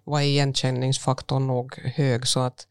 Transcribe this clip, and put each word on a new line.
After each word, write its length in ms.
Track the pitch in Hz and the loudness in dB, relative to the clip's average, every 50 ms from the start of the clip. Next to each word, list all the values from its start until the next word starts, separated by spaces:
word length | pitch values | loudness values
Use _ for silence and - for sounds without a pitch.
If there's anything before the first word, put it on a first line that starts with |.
| - | -8
var 160 | 143 147 147 | -4 0 0
igenkänningsfaktorn 1300 | 143 143 143 143 139 139 131 - - 131 127 123 131 131 139 - - 135 127 - - - 135 135 135 | 2 2 4 4 2 2 0 0 0 0 0 0 0 0 0 0 0 0 -2 -2 -2 -2 -2 0 0
nog 300 | 131 127 123 127 131 - - - 127 - | 0 0 -2 -4 -6 -10 -8 -8 -6 -2
hög, 320 | 160 143 131 120 117 127 | 0 2 2 2 2 0
så 120 | - - 135 | 0 0 0
att 280 | 127 123 - - - - | 0 -2 -4 -8 -20 -20